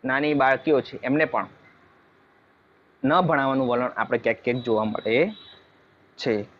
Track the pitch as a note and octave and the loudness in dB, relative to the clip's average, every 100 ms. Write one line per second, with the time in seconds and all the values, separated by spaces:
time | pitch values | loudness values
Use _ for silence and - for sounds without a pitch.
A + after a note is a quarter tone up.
0 | C3 C3+ D3+ D3 C3 C3+ - C#3+ A#2+ - | -2 -2 0 2 2 2 2 2 0 -8
1 | B2+ C#3+ D#3 A2+ F#2+ - - _ _ _ | -2 0 0 -2 -6 -14 -20 _ _ _
2 | _ _ _ _ _ _ _ _ _ _ | _ _ _ _ _ _ _ _ _ _
3 | C3 E3 F#3 D3+ C3+ C3+ B2+ A#2+ B2 - | 0 2 2 2 0 0 0 0 -2 -4
4 | A2 A#2+ A#2 A2+ - B2 A#2+ A2 A2 G#2+ | -2 -2 0 -2 -2 -4 0 0 0 -4
5 | G#2+ A#2 F#3 G#3+ - - _ _ _ _ | 0 0 0 -4 -20 -20 _ _ _ _
6 | _ - - G#2+ G2+ | _ -8 -4 -2 -4